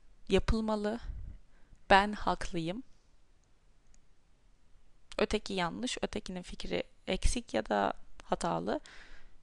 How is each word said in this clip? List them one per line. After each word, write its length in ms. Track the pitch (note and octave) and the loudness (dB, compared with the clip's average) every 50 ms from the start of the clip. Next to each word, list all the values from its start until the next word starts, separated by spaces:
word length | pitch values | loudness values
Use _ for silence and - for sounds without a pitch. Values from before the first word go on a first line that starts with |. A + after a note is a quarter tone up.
| - - - - - - | -20 -20 -20 -14 -2 2
yapılmalı. 720 | F3+ F#3 - - A3 A3 A3 G#3+ G#3+ G#3 G#3 G#3 A3 A#3+ - - - - - - - - - - - - - - - - - - | 4 4 4 4 2 2 2 2 0 0 0 0 -2 -4 -6 -8 -8 -8 -8 -10 -12 -14 -16 -20 -20 -20 -20 -20 -20 -6 4 8
Ben 220 | G3+ F#3+ G3+ G#3 G#3 | 8 8 8 6 0
haklıyım. 680 | - - - F3+ - - - - F3 D#3+ D#3+ F#3 A#3+ - - - - - - - - - - - - _ _ - - _ - - - - - - - - - - - - - - _ - - - - - - - - - - - - - - - - | -2 0 0 0 0 0 -2 -2 -2 -2 -4 -4 -6 -8 -12 -16 -20 -20 -20 -20 -20 -20 -20 -20 -20 _ _ -20 -20 _ -20 -20 -20 -20 -20 -20 -20 -20 -20 -20 -20 -20 -20 -20 _ -20 -20 -20 -20 -20 -20 -20 -20 -20 -20 -20 -20 -20 -8 -2 0
Öteki 340 | G#3+ - - G#3 - - G3 | 0 2 2 0 -2 -2 -2
yanlış, 460 | F#3 F3 E3 F3+ G3 A3+ B3+ - - - | -2 -2 -2 -2 -4 -4 -4 -4 -2 -4
ötekinin 400 | G3 - G#3+ - - F#3 F3+ F3+ | -4 -4 -4 -6 -6 -8 -8 -8
fikri 400 | - - - - F#3 F3+ F3 - - - - - | -10 -8 -6 -4 -2 -2 -2 -2 -4 -8 -10 -4
eksik 480 | - F#3+ F#3+ - - - B3 A3+ - - | -2 2 4 4 4 4 2 -2 -2 -2
ya 120 | A3 - | -2 0
da 260 | - G#3+ G3+ G3+ - - - - - - - - | 0 2 2 2 0 0 -4 -8 -12 -12 -12 -6
hatalı 560 | - F#3 - - E3+ E3+ E3 E3+ G3 B3 D4 - - - - - - - - - - - - | -2 -2 0 0 0 0 0 0 -2 -2 -2 -4 -8 -16 -18 -16 -14 -12 -12 -12 -12 -14 -16